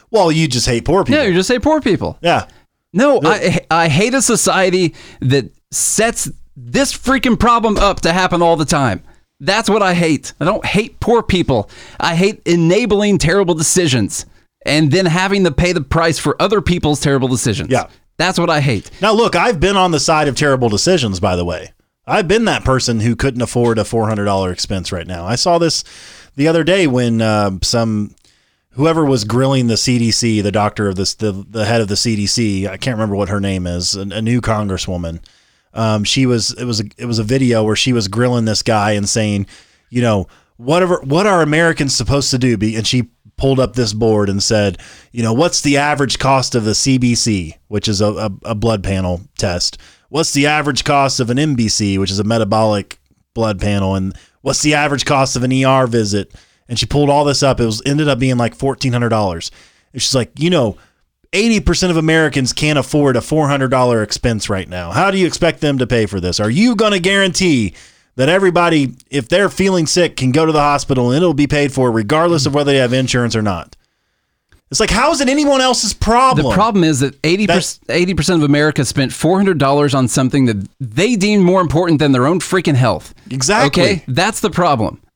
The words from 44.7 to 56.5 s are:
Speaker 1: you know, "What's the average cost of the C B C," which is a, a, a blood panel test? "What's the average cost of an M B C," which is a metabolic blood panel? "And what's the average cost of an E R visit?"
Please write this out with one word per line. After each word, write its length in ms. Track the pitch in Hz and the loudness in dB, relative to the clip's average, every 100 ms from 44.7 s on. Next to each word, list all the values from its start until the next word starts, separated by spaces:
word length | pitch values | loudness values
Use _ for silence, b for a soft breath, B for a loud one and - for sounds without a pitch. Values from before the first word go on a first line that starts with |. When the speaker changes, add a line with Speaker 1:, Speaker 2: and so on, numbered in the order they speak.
| 92 B B B | -4 B B B
Speaker 1:
you 100 | 117 | -4
know, 100 | 113 | -2
"What's 280 | 117 175 - | 0 0 0
the 160 | 143 139 | 0 0
average 420 | 147 143 135 - | 0 0 -2 -2
cost 380 | 135 135 123 123 | 0 0 0 -2
of 80 | |
the 100 | 107 | -2
C 240 | 101 139 131 | 0 0 2
B 160 | 123 | 2
C," 400 | 117 - 101 80 - - | 0 0 -2 -4 -12 -8
which 180 | 104 110 | -6 -2
is 140 | 101 | 0
a, 60 | 104 | 0
a, 240 | 92 107 95 - | -2 -6 -8 -8
a 80 | 107 | -4
blood 260 | 113 107 | -2 -2
panel 380 | 90 95 90 90 - - | -2 -2 -2 -4 -8 -6
test? 400 | 101 87 - - b b b | -4 -4 -6 -8 b b b
"What's 240 | 147 165 | -4 -2
the 160 | 143 143 | 0 2
average 340 | 151 147 135 | 0 -2 -2
cost 380 | - 143 139 135 | 0 2 2 0
of 100 | 117 | -2
an 80 | 123 | 0
M 160 | 156 | 0
B 140 | 123 110 | 0 0
C," 300 | - 104 95 | 0 -2 -2
which 120 | 95 | -2
is 80 | 95 | -2
a 60 | |
metabolic 720 | 104 113 104 110 110 104 - - _ _ _ | -2 0 0 0 2 0 -4 -14 _ _ _
blood 280 | - 110 95 | -4 -4 -2
panel? 340 | 104 101 95 | -2 -2 -2
"And 220 | 95 95 95 b b | -2 -4 -8 b b
what's 220 | - 135 | -8 -4
the 120 | 151 | 0
average 300 | 147 147 139 | 0 0 -2
cost 320 | - 139 135 127 | 0 0 0 -2
of 80 | |
an 80 | 127 | -2
E 100 | 131 | 0
R 240 | 131 135 127 | 2 2 2
visit?" 480 | 117 104 101 95 b b | 0 0 -2 -4 b b